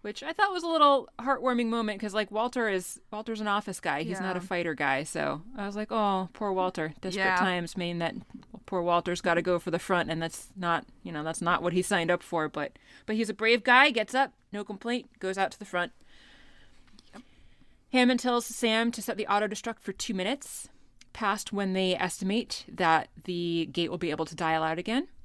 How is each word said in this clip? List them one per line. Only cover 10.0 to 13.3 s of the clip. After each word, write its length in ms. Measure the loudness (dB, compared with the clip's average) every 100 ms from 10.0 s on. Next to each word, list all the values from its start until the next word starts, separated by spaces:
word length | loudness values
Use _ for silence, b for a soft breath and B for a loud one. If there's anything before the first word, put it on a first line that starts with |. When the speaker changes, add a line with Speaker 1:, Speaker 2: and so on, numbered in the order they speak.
| 2
Speaker 1:
and 120 | -2
that's 280 | -4 -6 -14 -4
not, 300 | 0 0 -2 -16
you 80 | -10
know, 120 | -6
that's 180 | -4 -2
not 200 | 2 2
what 120 | 2
he 80 | 0
signed 280 | 2 0 2
up 120 | 0
for," 260 | 0 -4 -2
but, 280 | -4 -8 -8 B B -4
but 100 | -2
he's 140 |
a 40 | -2